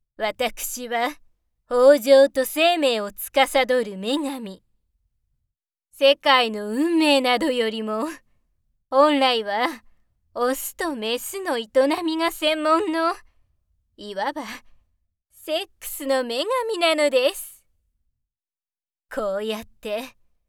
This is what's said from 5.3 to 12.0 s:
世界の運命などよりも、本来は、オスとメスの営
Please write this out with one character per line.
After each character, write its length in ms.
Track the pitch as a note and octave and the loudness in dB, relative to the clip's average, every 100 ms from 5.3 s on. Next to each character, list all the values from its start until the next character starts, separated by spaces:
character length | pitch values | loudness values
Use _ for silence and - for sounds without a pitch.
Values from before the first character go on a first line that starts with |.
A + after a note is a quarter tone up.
| _ _ _ _ _ _ | _ _ _ _ _ _
世 220 | - C#4 C#4+ | 2 2 4
界 360 | D4 B3+ A#3 | 2 2 2
の 180 | G#3 G#3 | -4 -6
運 300 | A#3 E4 E4 | -2 0 2
命 220 | D4+ C#4 | 4 2
な 180 | B3+ A#3+ | 2 0
ど 100 | D#4+ | 0
よ 200 | B3 A3 | 0 -2
り 120 | A3 | -4
も、 260 | G#3+ G#3+ D4+ D#4+ _ _ _ _ _ _ _ | -6 -4 -6 -10 _ _ _ _ _ _ _
本 280 | C4 D4+ C#4+ | 4 4 4
来 240 | C4 A#3 | 2 0
は、 400 | G3+ G#3 C#4 A#3+ - _ _ _ _ | -2 -2 -4 -4 -18 _ _ _ _
オ 200 | - B3 | -4 -2
ス 220 | C4+ - - | -2 -8 -8
と 200 | F4 B3 | -6 -4
メ 220 | G#3+ B3 | -6 -6
ス 240 | - G4 | -8 -8
の 160 | F4+ B3 | -6 -6
営 100 | A3 C4 C#4 E4+ | 0 2 2 0